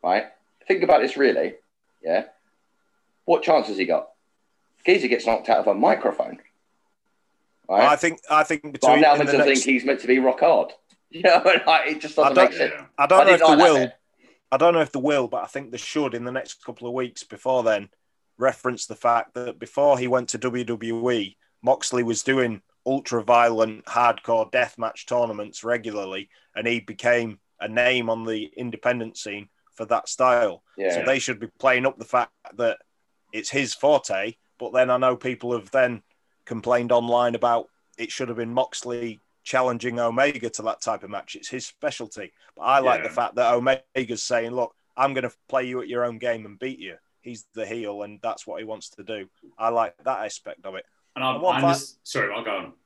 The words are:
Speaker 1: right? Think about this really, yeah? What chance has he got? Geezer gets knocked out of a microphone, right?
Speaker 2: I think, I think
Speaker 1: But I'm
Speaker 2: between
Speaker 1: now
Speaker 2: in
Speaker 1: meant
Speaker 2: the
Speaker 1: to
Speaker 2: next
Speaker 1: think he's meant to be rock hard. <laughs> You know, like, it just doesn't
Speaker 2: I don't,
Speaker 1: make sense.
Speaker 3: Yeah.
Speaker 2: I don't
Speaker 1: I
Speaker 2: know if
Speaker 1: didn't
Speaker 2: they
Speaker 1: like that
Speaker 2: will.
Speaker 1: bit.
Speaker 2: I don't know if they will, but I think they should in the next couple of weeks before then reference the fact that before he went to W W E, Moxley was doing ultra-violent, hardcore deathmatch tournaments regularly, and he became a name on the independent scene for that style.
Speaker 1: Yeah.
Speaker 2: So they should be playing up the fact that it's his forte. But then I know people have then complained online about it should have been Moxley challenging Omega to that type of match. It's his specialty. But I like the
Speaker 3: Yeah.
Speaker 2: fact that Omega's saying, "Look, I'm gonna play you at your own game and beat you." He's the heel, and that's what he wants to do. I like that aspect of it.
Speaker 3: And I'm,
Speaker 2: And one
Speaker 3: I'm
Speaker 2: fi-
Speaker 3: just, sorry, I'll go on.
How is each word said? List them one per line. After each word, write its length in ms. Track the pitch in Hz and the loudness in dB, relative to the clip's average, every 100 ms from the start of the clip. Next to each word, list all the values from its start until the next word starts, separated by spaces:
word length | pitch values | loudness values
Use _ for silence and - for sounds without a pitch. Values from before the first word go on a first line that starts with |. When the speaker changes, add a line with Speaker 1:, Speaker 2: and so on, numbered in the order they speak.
Speaker 1:
right? 220 | 87 95 - _ _ _ - | 0 -2 -2 _ _ _ -2
Think 140 | 190 | 0
about 180 | 147 147 | 4 4
this 160 | 127 139 | 4 2
really, 380 | 135 - 82 - _ _ _ _ | 2 2 -2 -6 _ _ _ _
yeah? 220 | 80 87 - _ _ _ _ _ _ _ _ _ | -2 -2 -4 _ _ _ _ _ _ _ _ _
What 180 | - 160 | 0 0
chance 260 | - 160 113 | 4 2 2
has 100 | 98 | -4
he 80 | 92 | 0
got? 220 | 80 - _ _ _ _ _ _ _ | 0 -2 _ _ _ _ _ _ _
Geezer 240 | - 190 131 | 0 2 2
gets 180 | 117 - | 0 0
knocked 220 | 113 - | -2 2
out 100 | 110 | 2
of 80 | 101 | 2
a 60 | |
microphone, 640 | 98 143 - - - - - _ _ _ _ _ _ _ _ _ _ _ _ _ | 2 2 2 0 -2 -6 -8 _ _ _ _ _ _ _ _ _ _ _ _ _
right? 200 | 98 - | 4 6
Speaker 2:
I 80 | 147 | 4
think, 240 | 170 165 - | 2 -4 0
I 140 | 151 | 2
think 200 | 156 156 | 2 -2
Speaker 1:
But 60 | 151 | -6
I'm 40 | |
Speaker 2:
between 280 | 135 131 131 | 0 4 6
Speaker 1:
now 120 | 156 | 6
Speaker 2:
in 60 | 143 | 6
Speaker 1:
meant 120 | 143 | 4
Speaker 2:
the 80 | 143 | 4
Speaker 1:
to 0 | |
Speaker 2:
next 260 | 147 135 | 4 4
Speaker 1:
think 0 | |
he's 200 | 123 131 | 2 0
meant 160 | 123 135 | 0 -2
to 60 | 123 | 2
be 120 | 131 | 2
rock 220 | 131 - | 4 4
hard. 320 | 160 147 - - | 4 4 2 -6
<laughs> 60 | _ _ _ | _ _ _
You 140 | 165 | 0
know, 180 | 180 175 180 170 - | 4 6 6 4 4
like, 200 | 160 143 | 2 2
it 120 | 156 | -6
just 160 | 156 - | -6 2
doesn't 160 | 135 | 4
Speaker 2:
I 20 | |
don't, 160 | 135 127 | 6 6
Speaker 1:
make 80 | - | 4
sense. 140 | - - | -4 -4
Speaker 3:
Yeah. 100 | - - | -14 -2
Speaker 2:
I 80 | 143 | 6
don't 140 | 190 | 8
Speaker 1:
I 40 | |
Speaker 2:
know 60 | 190 | 8
if 80 | 175 | 8
Speaker 1:
didn't 80 | 160 | 8
Speaker 2:
they 100 | 151 | 8
Speaker 1:
like 20 | |
that 160 | 170 | 8
Speaker 2:
will. 120 | 147 120 | 6 2
Speaker 1:
bit. 60 | - _ _ _ _ _ | -6 _ _ _ _ _
Speaker 2:
I 60 | 135 | 2
don't 180 | 165 | 4
know 60 | 170 | 4
if 120 | 151 | 0
they 80 | - | -2
will, 280 | 135 147 120 | 0 0 0
but 160 | 123 | -4
I 20 | - | -8
think 240 | 139 139 | -10 -12
they 80 | 117 | -14
should 360 | - 156 143 | -8 -4 -4
in 100 | 120 | -4
the 80 | 120 | -6
next 320 | 131 127 - | -8 -10 -16
couple 240 | - 117 120 | -16 -12 -8
of 60 | |
weeks 280 | 123 127 - | -6 -6 -10
before 400 | - 104 - 131 | -20 -10 -2 0
then 260 | 113 107 98 _ _ _ _ _ | 2 0 -2 _ _ _ _ _
reference 480 | 127 120 127 120 - | -2 0 -6 -6 -10
the 100 | 107 | -4
fact 380 | 123 117 113 | 0 0 -2
that 240 | - 123 117 | -10 -10 -12
before 400 | 113 - 143 131 | -10 0 2 2
he 100 | 127 | 2
went 220 | 127 123 | -2 -2
to 80 | 120 | -6
W 260 | 127 123 | -4 -4
W 460 | 117 117 113 117 120 | -6 -6 -6 -4 0
E, 240 | 120 98 _ _ _ | 0 -2 _ _ _
Moxley 400 | 120 131 - 123 | -2 0 0 -2
was 220 | 117 113 | -2 -2
doing 360 | - 135 123 104 _ _ | 0 0 0 -4 _ _
ultra-violent, 1000 | - 135 - 120 107 120 120 113 110 107 | -6 -6 -4 -6 2 4 4 2 -2 -2
hardcore 680 | - - 120 113 - 117 110 | -6 0 2 0 -2 -2 0
deathmatch 560 | 127 123 - 113 - - | -2 -4 -4 -10 -10 -6
tournaments 560 | 123 117 107 107 - | -4 -2 -6 -12 -12
regularly, 680 | 113 120 113 104 95 95 101 _ _ - | -6 -6 -4 -8 -8 -10 -12 _ _ -8
and 100 | 113 | -4
he 140 | 120 | -4
became 580 | 104 104 120 120 113 101 _ _ | -6 -6 0 0 -2 -10 _ _
a 80 | 104 | -8
name 420 | 113 123 127 117 | 0 0 0 -2
on 140 | 113 | -4
the 260 | 113 110 107 - | -4 -8 -8 -12
independent 600 | 123 110 123 123 113 - | -12 -6 -4 -4 -6 -12
scene 320 | - 101 101 _ _ | -14 -14 -16 _ _
for 100 | _ 104 | _ -4
that 220 | 113 - | -4 -4
style. 540 | - 127 120 113 85 _ - | -2 2 2 0 -4 _ -6
Speaker 1:
Yeah. 180 | 95 | -2
Speaker 2:
So 100 | 87 | -2
they 140 | 104 135 | 0 -2
should 220 | 127 113 | -2 -8
be 80 | 113 _ | -10 _
playing 280 | 135 127 131 | 0 2 0
up 120 | - | -4
the 60 | |
fact 280 | 110 123 113 _ - | -4 -2 -2 _ -20
that 240 | 104 117 104 _ _ _ _ _ | -4 -2 -2 _ _ _ _ _
it's 180 | 107 101 | -12 -6
his 240 | 135 131 | -4 -4
forte. 600 | - 143 147 - 95 104 117 _ _ | -2 2 2 0 -6 -6 -10 _ _
But 140 | 120 | -4
then 180 | 127 127 | 0 2
I 60 | 123 | 2
know 200 | 131 123 | 0 0
people 360 | 127 120 120 | -6 -8 -6
have 180 | 120 98 | -6 -2
then 320 | 135 127 117 _ _ _ _ | 0 0 -2 _ _ _ _
complained 480 | - 113 110 120 120 | -12 -8 -2 -2 2
online 420 | 120 120 120 123 | 0 2 0 0
about 340 | 117 120 117 - _ _ _ | 0 0 0 -2 _ _ _
it 120 | 117 | -12
should 180 | - 127 | -10 -10
have 100 | 117 | -8
been 160 | 117 | -6
Moxley 680 | 120 131 - 123 120 120 107 _ _ | -4 -4 -6 -10 -8 -8 -12 _ _
challenging 560 | - 131 127 120 120 120 | -4 -2 -2 -2 -6 -4
Omega 500 | 117 117 143 143 117 | -2 0 0 0 -8
to 120 | - | -8
that 180 | 113 - | -8 -6
type 220 | - 104 | -6 -8
of 80 | 98 | -8
match. 260 | 104 - - | -14 -12 -16
It's 120 | - | -14
his 180 | 127 - | -12 -14
specialty. 640 | _ 151 127 123 - 95 _ _ _ | _ -8 -8 -14 -16 -18 _ _ _
But 60 | |
I 160 | 101 139 | 0 2
like 220 | 131 120 | 2 0
the 60 | - | -2
Speaker 3:
Yeah. 60 | |
Speaker 2:
fact 200 | - 117 120 | -4 -4 0
that 180 | 120 | 2
Omega's 680 | 120 127 131 _ 135 120 117 | 2 0 -2 _ -8 -6 -8
saying, 280 | - 120 117 | -4 -4 -4
"Look, 220 | 123 117 _ _ - | -6 -6 _ _ -4
I'm 180 | 139 | -2
gonna 160 | 131 127 _ _ | -2 -8 _ _
play 160 | 135 | -4
you 160 | 127 123 | -4 -8
at 60 | 107 | -8
your 160 | 120 | -4
own 140 | 120 113 | -4 -4
game 280 | 120 117 107 | -6 -6 -8
and 120 | 98 | -12
beat 200 | 127 131 | -12 -12
you." 180 | 92 82 _ _ | -16 -18 _ _
He's 240 | - 113 _ | -18 -18 _
the 120 | 113 107 | -12 -10
heel, 360 | 113 107 101 | -8 -8 -10
and 180 | 104 104 | -12 -10
that's 240 | 113 - - | -10 -10 -12
what 140 | 80 | -14
he 40 | |
wants 260 | 113 107 - | -12 -14 -16
to 140 | _ | _
do. 240 | 95 110 95 _ _ _ | -14 -14 -14 _ _ _
I 100 | 113 | -2
like 280 | 117 110 85 | 0 -2 -4
that 200 | - 127 | -6 -6
aspect 400 | 107 - - - | -8 -12 -16 -16
of 100 | 98 | -14
it. 120 | 95 - _ _ | -14 -16 _ _
Speaker 3:
And 100 | - | -6
I'm, 100 | 131 127 | -4 -2
Speaker 2:
And 60 | |
one 140 | 180 135 | -2 0
Speaker 3:
I'm 60 | |
Speaker 2:
fi- 100 | 135 | 0
Speaker 3:
just, 340 | 135 - - - | 0 -4 -20 -10
sorry, 260 | 135 104 | -6 -6
I'll 120 | 104 | -6
go 120 | 110 98 | -8 -8
on. 160 | 90 - | -10 -20